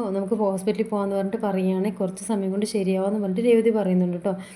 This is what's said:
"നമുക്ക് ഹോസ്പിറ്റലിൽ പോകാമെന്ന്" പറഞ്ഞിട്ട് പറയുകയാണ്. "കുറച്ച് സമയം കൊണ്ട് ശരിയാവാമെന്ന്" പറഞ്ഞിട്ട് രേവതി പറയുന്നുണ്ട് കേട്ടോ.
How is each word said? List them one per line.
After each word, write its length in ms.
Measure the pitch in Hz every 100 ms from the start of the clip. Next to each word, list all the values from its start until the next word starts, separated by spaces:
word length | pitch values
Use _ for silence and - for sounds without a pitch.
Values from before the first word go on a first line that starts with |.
| 220
"നമുക്ക് 220 | 196 196
ഹോസ്പിറ്റലിൽ 540 | 214 202 190 190 208 220
പോകാമെന്ന്" 280 | 208 196 196
പറഞ്ഞിട്ട് 260 | 196 226
പറയുകയാണ്. 480 | 208 190 185 185 190
"കുറച്ച് 320 | 185 185 190
സമയം 280 | - 208 190
കൊണ്ട് 140 | 196 214
ശരിയാവാമെന്ന്" 560 | 214 190 190 196 214
പറഞ്ഞിട്ട് 240 | 196 185 240
രേവതി 240 | 226 220
പറയുന്നുണ്ട് 480 | 220 185 185 180 175
കേട്ടോ. 160 | 196 185 -